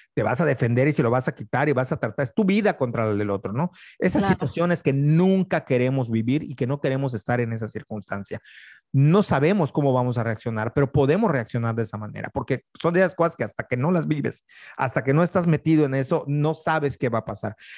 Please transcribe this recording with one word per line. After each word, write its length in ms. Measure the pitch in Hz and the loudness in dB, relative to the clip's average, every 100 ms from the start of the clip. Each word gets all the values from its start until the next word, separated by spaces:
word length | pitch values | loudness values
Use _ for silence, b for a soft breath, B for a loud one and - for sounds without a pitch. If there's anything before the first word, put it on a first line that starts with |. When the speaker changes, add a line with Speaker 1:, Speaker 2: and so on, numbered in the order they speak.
| B | B
Speaker 1:
te 80 | - | -4
vas 180 | 107 127 | -2 0
a 40 | 160 | 0
defender 420 | 131 117 120 143 | 0 0 2 2
y 40 | |
se 100 | 147 | 2
lo 80 | 120 | 2
vas 180 | 123 127 | 0 -2
a 60 | |
quitar 340 | - 113 127 151 | -6 -4 -2 0
y 40 | |
vas 200 | 127 127 | 0 -2
a 60 | - | -2
tratar, 260 | 113 - | -4 -4
es 100 | 139 | -4
tu 100 | - | 0
vida 320 | 196 202 208 - | 0 2 2 0
contra 300 | 123 117 110 | -2 -2 0
la 80 | |
del 160 | 104 104 | 0 -2
otro, 220 | 98 95 | -4 -4
¿no? 180 | 113 175 B B B | -4 -4 B B B
Esas 240 | 185 294 | 0 2
Speaker 2:
Claro. 120 | 196 | 2
Speaker 1:
situaciones 480 | 185 143 - 175 170 | 2 -2 -2 0 0
que 100 | - | 0
nunca 720 | 135 143 160 185 190 180 - | 2 4 4 4 2 2 -2
queremos 460 | - 123 127 135 117 | 0 0 2 0 -2
vivir 320 | 113 113 143 | -2 0 -2
y 120 | - | -2
que 120 | 135 123 | -6 -4
no 140 | 143 | -2
queremos 340 | 143 135 139 | -2 -2 -4
estar 260 | 120 - 120 | -4 -2 -2
en 120 | 117 | -2
esa 160 | 113 110 | -4 -8
circunstancia. 720 | - - 107 - 101 101 - B B B B _ | -10 -12 -12 -8 -10 -8 -12 B B B B _
No 320 | 135 147 190 | 2 4 4
sabemos 480 | 196 143 151 202 147 | 4 2 2 2 0
cómo 220 | - 143 | 0 2
vamos 240 | 127 123 120 | 2 0 -2
a 80 | |
reaccionar, 480 | 113 110 120 110 113 | -2 -4 -6 -6 -4
pero 180 | - 139 | 0 0
podemos 400 | 147 135 180 220 | 2 2 2 2
reaccionar 440 | 139 113 120 117 | 0 -2 -4 -2
de 80 | 113 | -2
esa 160 | 110 107 | -4 -6
manera, 320 | 107 104 - | -12 -12 -10
porque 300 | - 123 127 - - | -6 -4 -6 -6 -4
son 140 | 170 | 0
de 60 | 175 | 2
esas 140 | 185 | 2
cosas 220 | - 165 - | 2 0 0
que 80 | |
hasta 200 | 110 - | -6 -6
que 120 | - 123 | -6 -2
no 140 | 147 | 0
las 180 | 180 151 | 0 0
vives, 380 | 151 135 - _ B B B | -2 -4 -8 _ B B B
hasta 260 | 135 135 | -2 -2
que 80 | 123 | 2
no 100 | 143 | 2
estás 240 | 175 190 170 | 2 2 2
metido 380 | 147 160 160 | 2 4 4
en 100 | 143 | 4
eso, 300 | 135 127 165 143 | 0 0 -2 0
no 280 | 147 151 | 0 0
sabes 420 | 156 - 160 143 127 | -2 -2 0 0 -2
qué 140 | 127 | -2
va 80 | 113 | -2
a 60 | - | -4
pasar. 280 | 104 107 - B | -8 -8 -10 B